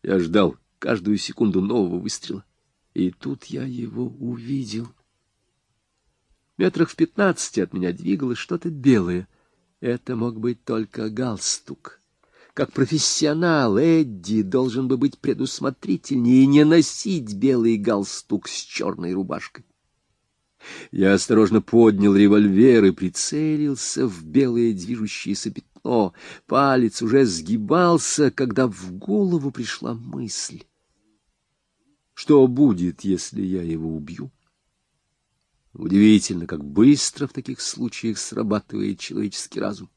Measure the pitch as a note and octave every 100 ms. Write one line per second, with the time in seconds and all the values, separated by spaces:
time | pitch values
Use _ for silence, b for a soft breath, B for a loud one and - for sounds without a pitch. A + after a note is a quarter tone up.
0 | - F#2+ E2 G2+ F2 - _ _ - A2
1 | F#2 G#2 - - A2 F#2 G2 A#2+ F#2 F2+
2 | G#2+ - - G2+ _ _ _ _ _ -
3 | F#2 - C#3 C3+ - A#2 C3 B2 A2+ A2
4 | B2 A#2+ B2 A#2+ A#2 C#3 A2+ G#2+ A#2+ _
5 | _ _ _ _ _ _ _ _ _ _
6 | _ _ _ _ _ - F#3 D3+ E3 -
7 | E3 - G3 - - - F2+ F#2 F2+ F2
8 | - G2+ C3 A#2 - F3 E3+ D3+ C3+ A#2
9 | F2 F2+ F#2+ _ _ _ _ _ C3 A#2+
10 | - A#2+ A#2 A2 A#2 A#2+ - A2 G#2+ -
11 | A2 G#2+ B2+ G2+ - - - - - _
12 | _ _ b b b - C#3+ - C3+ D#3
13 | - - D3+ D#3 F3 D#3 A#2+ G2+ E3 D#3+
14 | C#3 G2 F2 A2 F#2+ B2+ C3 A#2 C3 C3
15 | C3+ - C#3+ - C3 - C#3 C3+ - E3+
16 | - C3 A#2+ C3 C3+ C#3+ D3+ E3 D3 -
17 | G#3 F3+ A2+ G2+ C3 B2+ A#2 A2 G#2 G#2
18 | G2 - - G2+ - - - - - -
19 | F2 F#2 F#2 D2 - - _ _ _ _
20 | _ _ _ _ _ _ B B B -
21 | F#2+ G2 - G#2+ G#2 G#2+ - A2+ A2+ G2+
22 | G2+ G2 G#2 G#2 G#2 F#2+ C3 A#2 G2 F2
23 | F#2 - - D3 D#3 D3+ D3 C3 - -
24 | C3 F2 D#2 G2+ C3 A#2 A#2 G2 F2+ A#2+
25 | G#2+ - - G2+ A2+ - _ _ - A#2+
26 | F#2+ B B B _ B2+ C#3 B2+ A#2 -
27 | A2 C3+ B2 E2+ D#2+ A2 G#2+ D#3+ F3 E3+
28 | - - C#3 - B2+ G#2 B2+ F#2 F#2 F2+
29 | - G#3 G3 F3 C#3 B2 A2+ - A#2+ A#2
30 | A#2+ C3+ A#2 - - - - _ _ _
31 | _ _ _ _ _ _ _ _ _ _
32 | _ - - D3 C3 B2 C#3+ F#2 F2+ -
33 | G2 F2+ - - F#2+ F#2 E2+ E2 D#2+ D#2+
34 | C#2+ E2+ - _ _ _ _ _ _ _
35 | _ _ _ _ _ _ _ - E2+ G2
36 | G#2+ G#2+ - F2+ E2+ D#2+ D2 D2+ B2 C#3+
37 | - - C#3 - C3 C3 - - A#2+ -
38 | A2+ G#2 - G#2+ A2 G#2 - A2 G2+ G2
39 | - G#2 G#2+ - - - G2+ G2 F#2